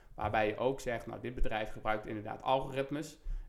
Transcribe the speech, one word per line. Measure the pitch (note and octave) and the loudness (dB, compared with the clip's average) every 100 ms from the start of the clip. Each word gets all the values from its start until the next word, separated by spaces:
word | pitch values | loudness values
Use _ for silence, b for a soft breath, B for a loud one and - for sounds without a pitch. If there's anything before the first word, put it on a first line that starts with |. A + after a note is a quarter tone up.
| B | B
waarbij | - G#2+ A2 G#2+ | -4 2 4 4
je | G#2+ | 2
ook | B2 C3+ | 0 0
zegt, | B2+ A#2 A2+ | -2 -4 -4
nou, | G#2+ | -8
dit | A#2+ | -6
bedrijf | B2+ A#2+ A2 A2 | 4 4 4 -2
gebruikt | - A2 A2 - | -2 0 0 -2
inderdaad | A2 G#2+ A2 | -6 -6 -4
algoritmes, | - C3+ C3+ C3 C#3 D3 D3+ - B B | 2 2 2 -2 -2 -2 -6 -8 B B